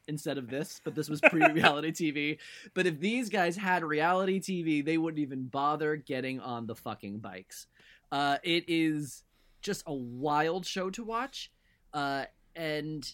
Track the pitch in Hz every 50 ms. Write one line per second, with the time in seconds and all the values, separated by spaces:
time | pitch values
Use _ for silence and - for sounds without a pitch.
0 | _ - 151 147 - 156 135 139 127 113 131 139 160 - - - - 156 - 151
1 | 147 - 151 147 - - - 160 156 165 151 160 - 170 143 147 156 160 160 -
2 | 170 151 143 147 147 147 151 - - - - - - - - 185 180 180 160 139
3 | 165 208 233 254 254 202 - 202 175 175 165 202 208 185 180 175 165 156 151 147
4 | 156 175 180 185 196 185 190 190 - - 190 175 165 160 151 147 139 156 160 160
5 | 160 165 160 151 147 131 135 131 131 123 139 139 143 147 151 151 156 151 156 151
6 | 127 - 139 127 127 131 131 127 101 127 120 117 113 110 110 - - 120 110 -
7 | - 101 101 110 113 101 95 92 95 - - - - - _ - - - - -
8 | _ - 143 143 143 143 139 - - 180 170 170 165 - 170 165 160 160 156 151
9 | 147 127 - - - _ _ _ _ _ _ - - 202 196 - - 165 143 135
10 | 123 120 120 123 139 151 147 147 156 165 170 190 180 - - 190 185 190 190 233
11 | 226 214 226 233 254 269 - - - - _ _ _ _ _ _ _ _ - 147
12 | 143 139 139 139 127 - _ _ _ _ - 165 165 156 151 151 151 156 156 151
13 | - -